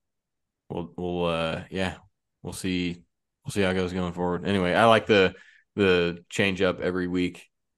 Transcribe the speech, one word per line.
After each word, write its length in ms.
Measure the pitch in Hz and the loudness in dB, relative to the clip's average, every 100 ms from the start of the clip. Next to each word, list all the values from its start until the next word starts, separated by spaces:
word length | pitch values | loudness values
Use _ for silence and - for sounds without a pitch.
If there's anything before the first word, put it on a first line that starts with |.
| _ _ _ _ _ _ - | _ _ _ _ _ _ -14
we'll, 220 | 90 82 82 | -12 -10 -10
we'll, 280 | 90 87 87 | -6 -2 -2
uh, 380 | 82 80 76 90 | 0 -2 -4 -8
yeah, 240 | 92 92 80 _ _ _ _ | -6 -4 -6 _ _ _ _
we'll 100 | - | -14
see. 500 | 90 98 90 90 87 _ _ _ _ - | -8 -4 -4 -4 -8 _ _ _ _ -8
We'll 60 | |
see 100 | 104 | -2
how 80 | 95 | 0
it 40 | 92 | 0
goes 180 | 92 | -2
going 180 | 92 90 | -4 -6
forward. 320 | 87 90 87 - | -4 -4 -4 -2
Anyway, 280 | 101 90 | 0 2
I 120 | 87 113 | 4 6
like 220 | 110 107 | 6 4
the, 260 | 104 92 90 - - _ - | 4 4 0 -18 -20 _ 0
the 480 | 98 90 87 87 - | 4 4 2 -2 -6
change 320 | - 101 92 | -2 0 2
up 200 | 92 87 | 0 0
every 260 | 90 90 90 | -2 -2 -2
week 380 | 90 90 - - _ _ | -2 -2 -4 -20 _ _